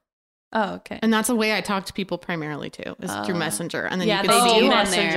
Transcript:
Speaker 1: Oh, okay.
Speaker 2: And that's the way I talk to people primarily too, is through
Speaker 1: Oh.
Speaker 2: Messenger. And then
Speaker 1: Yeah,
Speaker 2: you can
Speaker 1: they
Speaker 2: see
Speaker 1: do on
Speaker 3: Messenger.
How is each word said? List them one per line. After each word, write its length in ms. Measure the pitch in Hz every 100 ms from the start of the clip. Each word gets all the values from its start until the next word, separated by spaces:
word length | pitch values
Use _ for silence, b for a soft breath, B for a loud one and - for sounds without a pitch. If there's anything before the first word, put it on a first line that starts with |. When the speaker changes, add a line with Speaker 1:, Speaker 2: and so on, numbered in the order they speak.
| _ _ _ _ -
Speaker 1:
Oh, 220 | 220 196
okay. 240 | 180 - -
Speaker 2:
And 100 | 220
that's 160 | 220 220
the 60 |
way 220 | 240 220 214
I 40 |
talk 240 | 180 202 190
to 60 |
people 260 | - 185 175
primarily 500 | - 175 151 147 -
too, 240 | - - -
is 100 | 185 101
through 120 | 208 175
Speaker 1:
Oh. 20 |
Speaker 2:
Messenger. 480 | 160 160 170 135 -
And 140 | 185
then 60 | 208
Speaker 1:
Yeah, 140 | 196
Speaker 2:
you 60 | 196
can 100 | -
Speaker 1:
they 60 | 240
Speaker 2:
see 60 | 226
Speaker 1:
do 40 | -
on 40 |
Speaker 3:
Messenger. 420 | 208 202 190 165